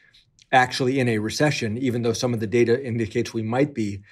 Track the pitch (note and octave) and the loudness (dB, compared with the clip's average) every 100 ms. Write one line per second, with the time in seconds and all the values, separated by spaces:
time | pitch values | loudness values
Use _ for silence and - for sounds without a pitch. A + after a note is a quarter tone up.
0 | _ _ _ _ - C3 B2 - B2+ C3+ | _ _ _ _ 0 4 4 2 0 2
1 | B2 A2 G#2+ - D3 D3 A2+ A2 C3+ A#2+ | 2 0 -2 0 0 0 -4 -2 -2 0
2 | A#2 A2+ B2+ A#2 G#2 A#2+ A#2 B2 C3+ A2+ | 0 0 0 -2 0 2 4 2 0 -4
3 | G#2+ A#2+ A2 A#2 A2 A#2+ D3 C#3+ G#2+ G2+ | -2 -2 -4 -4 -2 0 0 -2 -6 -6
4 | - | -14